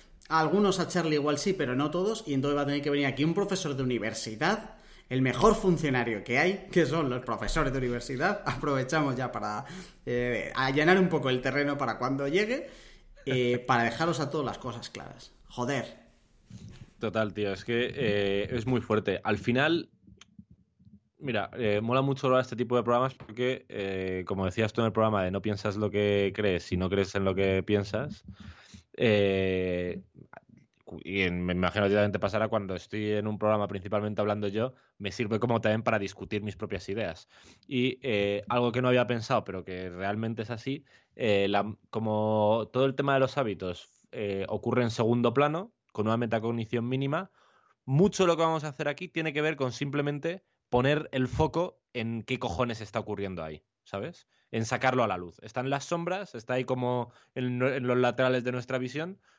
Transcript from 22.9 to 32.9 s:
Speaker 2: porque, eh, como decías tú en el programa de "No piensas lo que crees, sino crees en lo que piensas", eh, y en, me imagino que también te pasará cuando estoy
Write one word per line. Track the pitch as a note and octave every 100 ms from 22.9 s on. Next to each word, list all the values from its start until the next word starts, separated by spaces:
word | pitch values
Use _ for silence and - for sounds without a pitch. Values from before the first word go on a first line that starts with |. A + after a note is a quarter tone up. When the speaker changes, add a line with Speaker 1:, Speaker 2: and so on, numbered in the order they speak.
| A#2+ C3
Speaker 2:
porque, | - - G#2+ B2 C3 -
eh, | G#2+ G2 F#2+ F#2 F#2 F2+
como | G2 F#2+
decías | - G#2+
tú | -
en | A2+
el |
programa | A2 A2 G#2
de | F#2
"No | G2
piensas | G#2+ G2 G#2+ G2+
lo | G#2
que | G#2 G#2 G2+ G2 F#2+
crees, | G#2 F2
sino | - F2+ F#2
crees | G2 F#2+ G2+
en |
lo | G2 F#2+
que | F#2+ F#2+
piensas", | F#2 G#2 G2+ G#2+ D3+ - - - - - - - _ -
eh, | A#2+ G#2 G2+ F#2+ F#2+ F#2 F#2 F2+ F2+ E2+ - - - - _ - _ _ - -
y | - G2
en, | F2+ F2+ F2+
me |
imagino | F2+ F2+ G#2+ G2+
que |
también | G#2 G#2
te | F#2+
pasará | G2+ G#2+ G#2+
cuando | A2 G2 F2+
estoy | -